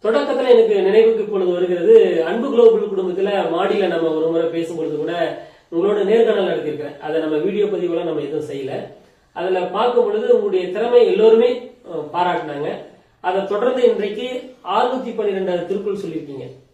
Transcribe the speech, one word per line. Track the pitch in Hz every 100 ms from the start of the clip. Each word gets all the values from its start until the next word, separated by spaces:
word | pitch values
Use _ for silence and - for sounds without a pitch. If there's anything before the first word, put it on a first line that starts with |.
தொடக்கத்துல | 208 254 277 254 247
எனக்கு | 226 226 202
நினைவுக்கு | 185 214 226 226
இப்பொழுது | 208 202 180
வருகிறது, | 175 180 175 185 226 190 170 160
அன்பு | 220 -
குளோபல் | 226 233 202 202
குடும்பத்துல | 190 185 175 196
மாடியில | 202 170 165 196 202 185
நம்ம | 165 160
ஒரு | 156 160
முறை | 165 165 165
பேசும்பொழுது | 165 165 156 147
கூட | 160 175 160 - - _ _
உங்களோட | 170 196 208
நேர்காணல் | 190 226 220 202 185
நடத்திருக்கிறேன். | - 151 147 143 -
அதை | 151 160
நம்ம | 156 151
வீடியோ | 175 202 196
பதிவெல்லாம் | 180 175 165
நம்ம | 160 151
எதுவும் | 139 151 139
செய்யல. | 139 131 131 - - _ _ _
அதுல | - 185 185
பார்க்கும் | - 226 240 240
பொழுது | 202 214 240
உங்களுடைய | 226 202 185 180
திறமை | 185 233 240 208
எல்லோருமே, | 190 220 226 247 247 - - -
அஹ், | 160 147
பாராட்டினாங்க. | 170 180 170 151 143 147 - - - _ _
அதை | - 190 196
தொடர்ந்து | 208 240 254
இன்றைக்கு | 240 196 202 208 247 254 - -
அறுநூத்தி | - 202 247 262 240 214
பன்னிரெண்டாவது | 202 190 190 175 170
திருக்குறள் | 196 202 190
சொல்லியிருக்கீங்க. | 170 160 147 135 120 - _